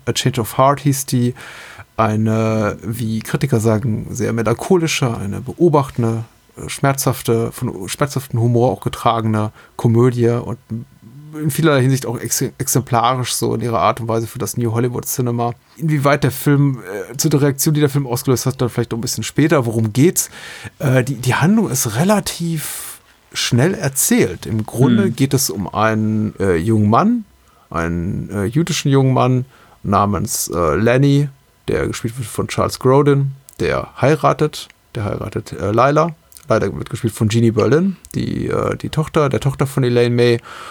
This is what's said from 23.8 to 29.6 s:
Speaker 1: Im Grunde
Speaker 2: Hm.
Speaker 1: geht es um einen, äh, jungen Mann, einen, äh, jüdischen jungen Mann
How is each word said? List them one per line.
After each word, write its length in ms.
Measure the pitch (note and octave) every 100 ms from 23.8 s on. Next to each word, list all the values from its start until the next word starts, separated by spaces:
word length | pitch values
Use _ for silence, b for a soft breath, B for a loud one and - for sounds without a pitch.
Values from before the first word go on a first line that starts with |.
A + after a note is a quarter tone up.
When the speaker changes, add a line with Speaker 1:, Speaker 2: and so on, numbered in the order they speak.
| D3+ C3+ - A#3+ D#3 G#2+ -
Speaker 1:
Im 180 | G#2+
Grunde 420 | G#2+ A#2+ B2+ G#3+ A2+
Speaker 2:
Hm. 100 | A2+
Speaker 1:
geht 180 | C3+
es 160 | C3+ -
um 160 | G2+ F#2
einen, 600 | G2 A2 A2 G#2+ G#2+ G#2+ -
äh, 160 | F#2+
jungen 340 | E2+ G2 A2 G#2
Mann, 360 | A#2+ G3+ A#3+ G#3 _ b b b
einen, 640 | E2 E2+ E2+ F2 - -
äh, 140 | G#2
jüdischen 480 | G2 C#3 F3 D3 D3
jungen 200 | C3+ C3
Mann 320 | B2+ B2 B2+ B2+ b